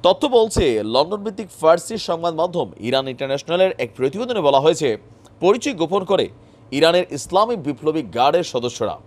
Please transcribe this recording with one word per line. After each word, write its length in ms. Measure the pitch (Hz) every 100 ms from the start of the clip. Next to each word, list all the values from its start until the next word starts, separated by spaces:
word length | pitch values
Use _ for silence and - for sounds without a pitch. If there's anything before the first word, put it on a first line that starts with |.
তথ্য 240 | 170 190 294
বলছে, 560 | 240 220 202 160 110
লন্ডন 400 | 107 123 160 208
ভিত্তিক 240 | 202 190 - -
ফার্সি 360 | 156 170 - 226
সংবাদ 360 | - 170 170
মাধ্যম 380 | 160 175 175 110 -
ইরান 280 | 117 131 135
ইন্টারন্যাশনালের 640 | 123 135 135 - 175 190 -
এক 120 | 123
প্রতিবেদনে 460 | 113 135 190 247 226
বলা 180 | 147 139
হয়েছে, 380 | 151 170 143 107 - - _ _
পরিচয় 340 | 175 233 294
গোপন 320 | 202 160 196
করে 240 | 185 185 98 - - _ -
ইরানের 340 | 135 160 175 175
ইসলামী 440 | 139 - 185 226
বিপ্লবী 460 | 226 147 131 151 156
গার্ডের 420 | 113 117 135 170
সদস্যরা 560 | 165 127 120 - 104 78